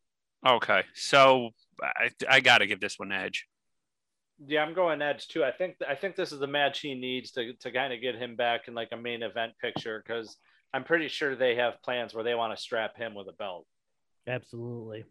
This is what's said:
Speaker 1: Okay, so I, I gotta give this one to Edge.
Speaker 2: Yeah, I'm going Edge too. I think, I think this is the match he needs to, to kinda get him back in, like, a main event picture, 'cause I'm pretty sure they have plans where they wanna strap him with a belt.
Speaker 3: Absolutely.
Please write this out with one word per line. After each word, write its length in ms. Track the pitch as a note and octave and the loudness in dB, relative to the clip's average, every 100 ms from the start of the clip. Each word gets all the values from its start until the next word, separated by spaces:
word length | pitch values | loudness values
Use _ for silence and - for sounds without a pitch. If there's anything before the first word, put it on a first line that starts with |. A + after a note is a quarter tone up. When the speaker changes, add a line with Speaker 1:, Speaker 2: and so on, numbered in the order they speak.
| _ _ _ _ C3 | _ _ _ _ 4
Speaker 1:
Okay, 380 | A#2+ - G2 - | 4 4 2 2
so 580 | - - C#3+ C3+ C3 A#2 - _ - | -4 4 8 10 8 2 -8 _ -8
I, 280 | C#2 - A#2+ - - | -6 -2 -2 -2 4
I 120 | C3+ | 6
gotta 240 | B2+ A#2+ G2+ | 8 8 6
give 160 | G2+ | 0
this 180 | G2+ - | -4 -6
one 100 | G2 | -6
to 60 | G2 | -4
Edge. 320 | G2 - - _ _ _ _ _ _ _ _ _ | -4 -6 -10 _ _ _ _ _ _ _ _ _
Speaker 2:
Yeah, 200 | C#3 D3+ | -4 0
I'm 100 | D3+ | 0
going 300 | E3 F3 D3 | 0 0 2
Edge 240 | D3 C#3 - | 0 -4 -4
too. 160 | E3 | 0
I 80 | C3+ | 0
think, 240 | - F3+ - C#3 | 0 -6 -6 -6
I 60 | |
think 220 | C3+ G3 F3+ | -4 -4 -4
this 160 | D#3+ | -6
is 80 | D3 | -4
the 80 | C#3 | -2
match 320 | C#3+ C#3 - | 2 0 0
he 160 | D3+ B2+ | -6 -6
needs 360 | B2+ B2+ A2+ | -4 -6 -6
to, 200 | - A#2 | -6 -8
to 180 | B2 B2+ | -8 -6
kinda 260 | B2 C#3 A#2+ | -4 -2 -4
get 180 | B2+ A2+ | -6 -6
him 200 | A#2+ A#2 | -8 -2
back 320 | A#2+ A#2 B2+ | 0 0 -4
in, 60 | |
like, 160 | A#2 A2+ | -10 -8
a 60 | A2+ | -8
main 240 | A#2+ A#2 | -8 -6
event 320 | A2+ A2+ A2+ - | -6 -4 -6 -6
picture, 400 | A#2+ - A#2 A2 G#2+ | -8 -6 -8 -8 -8
'cause 300 | A#2 A2 - _ _ _ | -8 -8 -14 _ _ _
I'm 100 | C3 | -8
pretty 260 | B2+ E3 D3 | 0 0 0
sure 260 | - D3 B2 | -2 -2 2
they 200 | B2+ A#2+ | 2 2
have 280 | A#2+ - | 0 -2
plans 320 | - B2 A2 A2 | -6 -4 -4 -4
where 80 | |
they 100 | A2+ | -2
wanna 240 | A#2+ A2+ G#2 | 0 -2 -4
strap 400 | - A#2 G#2+ - | -6 -4 -4 -6
him 160 | A2+ | -10
with 140 | G#2 F#2 | -10 -14
a 60 | |
belt. 340 | - G2+ F2 D#2 _ _ _ _ _ - | -10 -10 -10 -14 _ _ _ _ _ -6
Speaker 3:
Absolutely. 760 | B2 - A#2 A#2+ A#2+ A2 A2 - | -6 -6 -10 -10 -10 -10 -12 -14